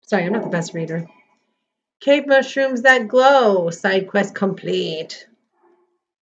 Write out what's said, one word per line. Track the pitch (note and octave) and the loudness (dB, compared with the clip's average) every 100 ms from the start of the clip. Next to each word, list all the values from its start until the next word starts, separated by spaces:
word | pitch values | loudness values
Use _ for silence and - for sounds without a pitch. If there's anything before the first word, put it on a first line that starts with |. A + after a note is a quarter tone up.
Sorry, | _ G3+ | _ -4
I'm | F3 | -2
not | A3 | -4
the | F3 | -4
best | F3 E3 | -6 -6
reader. | E3+ D#3+ E3 E3 _ _ _ _ _ _ _ _ _ | -10 -8 -8 -10 _ _ _ _ _ _ _ _ _
Cave | - C#4+ C#4 | 0 0 4
mushrooms | C4+ C4 - C4+ B3+ | 2 2 -2 -2 0
that | B3+ B3+ A3 | 2 2 2
glow. | B3+ C4 C#4 A#3 G3 E3+ | 4 6 6 4 2 -2
Side | E3+ G3 F#3+ F#3+ | -4 -2 -2 -2
quest | G3+ G3+ | -4 -4
complete. | - G3 - - F#3 F3 D#3+ E3 - - _ _ _ _ _ _ _ _ _ | -4 -4 -4 -6 -6 -6 -8 -12 -16 -20 _ _ _ _ _ _ _ _ _